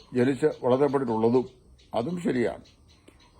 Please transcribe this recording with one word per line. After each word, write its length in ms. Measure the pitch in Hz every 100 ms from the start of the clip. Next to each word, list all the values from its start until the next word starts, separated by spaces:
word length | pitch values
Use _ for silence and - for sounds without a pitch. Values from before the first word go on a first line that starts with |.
| -
ജനിച്ച് 320 | 123 123 127 151
വളർത്തപ്പെട്ടിട്ടുള്ളതും. 1160 | - 131 127 143 135 127 110 113 127 120 - _ - -
അതും 260 | 110 123 175
ശരിയാണ്. 420 | 175 127 107 - - _ _ _ _ _ _